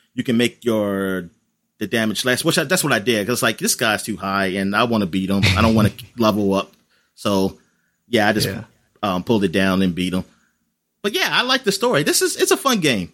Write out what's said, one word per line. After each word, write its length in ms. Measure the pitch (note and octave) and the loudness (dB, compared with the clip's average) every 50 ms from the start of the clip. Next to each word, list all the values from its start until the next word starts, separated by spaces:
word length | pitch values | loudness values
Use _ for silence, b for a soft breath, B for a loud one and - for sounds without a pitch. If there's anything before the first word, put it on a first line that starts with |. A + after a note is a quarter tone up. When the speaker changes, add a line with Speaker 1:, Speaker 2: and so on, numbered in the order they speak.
| b b b | b b b
Speaker 1:
you 80 | B2 | -6
can 140 | A#2+ - A#2 | -2 0 2
make 280 | A#2 A#2+ A#2+ A#2+ - - | 2 2 0 0 -2 -2
your, 640 | A#2 A2+ G#2+ G#2 G2+ G2 G2 G2 F#2+ F#2+ F#2 F2 E2 - _ _ _ _ _ _ _ _ _ | 0 0 2 0 0 0 -2 -2 -2 -2 -4 -6 -10 -16 _ _ _ _ _ _ _ _ _
the 80 | G#2+ | -8
damage 400 | G2 - - A2 G#2+ G2 - - | -4 -2 -2 -2 -2 -2 -2 -2
less, 180 | B2+ B2 - - | -2 -2 0 0
which 140 | D#3+ - F3+ | 0 0 0
I, 60 | D#3 | 0
that's 200 | C3+ F#3 F3 - | 0 -2 -2 0
what 80 | D3 | 0
I 60 | B2+ A2+ | 0 0
did. 280 | G2 B2 A#2 G#2+ G2+ | 0 0 0 0 0
'Cause, 160 | A2+ B2 A2+ | -2 -2 0
like, 140 | C3 A#2 A2 - | 0 -2 -2 -2
this 160 | E3 A#3 - | -2 -4 -2
guy's 280 | - B2+ A2 G#2 G2 | 0 0 0 0 -2
too 160 | - - G#2 - | -4 -6 -8 -6
high 300 | G2 G2 G2 G2 G2 F#2+ F2+ G2 | -6 -4 -2 -2 -2 -2 -2 -2
and 180 | G2 G2 G2+ | -2 0 0
I 80 | G#2+ A#2+ | 0 0
wanna 220 | A#2+ A#2 A2 G2+ | 2 2 0 0
beat 240 | E2+ D#2+ F#2+ F#2+ F#2 | 0 -2 -2 -2 0
him. 120 | G2 G2 G2 G2 F#2+ | 0 2 2 2 4
I 60 | G#2+ | 4
don't 120 | A2+ A2+ A2 | 4 4 4
wanna 160 | A2 A2 G2+ - - - | 4 2 2 0 -4 -14
Speaker 2:
<laughs> 120 | - _ A#2+ | -18 _ 0
Speaker 1:
level 340 | A2+ G#2+ G2+ G#2+ G#2 G2 F#2+ | 0 2 2 2 0 2 0
up. 180 | G2 F#2+ - _ _ _ _ _ _ _ _ _ | 0 -2 -4 _ _ _ _ _ _ _ _ _
So 440 | - - G#2+ G2+ F#2+ F#2+ F#2+ - b b b b b b b b b _ | -6 -4 -2 0 2 0 -2 -4 b b b b b b b b b _
yeah, 220 | _ A#2 A2 G#2 G#2+ | _ 0 2 4 4
I 40 | G#2+ | 4
just, 140 | G#2+ - G2 | 2 0 -2
Speaker 2:
Yeah. 160 | F#2+ G#2 A2 - _ _ _ _ _ _ | -4 -8 -12 -16 _ _ _ _ _ _
Speaker 1:
um, 220 | - G#2 F#2 F#2 F#2 | -4 -2 -2 -2 0
pulled 200 | - A#2+ G#2 G2+ | 0 0 2 2
it 80 | F#2 | 0
down 280 | E2 G2 F#2+ F#2+ F#2 F#2+ | 0 0 0 2 2 2
and 140 | F#2+ F#2 E2+ | 2 0 0
beat 180 | F2 F2+ F#2 | -2 -4 -2
him. 120 | F2 F#2 F2+ b b b b b b b _ _ _ _ _ _ _ _ | -4 -4 -6 b b b b b b b _ _ _ _ _ _ _ _
But 120 | - G#3 A3+ | -8 -6 -2
yeah, 140 | F#4 F4+ G#3 | -2 -2 0
I 100 | D3+ F#3+ | 0 0
like 220 | A#3+ B3+ C4 A#3+ - | 0 0 -2 0 0
the 80 | G3+ | -2
story. 320 | - - A#3+ B3 A3 C#3+ A3+ | -2 0 0 2 2 2 2
This 180 | - F4+ - | 2 0 0
is, 140 | F#4 E4+ - | 0 -2 0
it's 160 | - F#4 - | -2 0 0
a 40 | F#4 | 0
fun 220 | - - C4+ B3 G3+ | 0 2 0 0 2
game. 340 | D3+ D3 A#2+ G2 F2 E2 | 2 2 0 0 -2 -6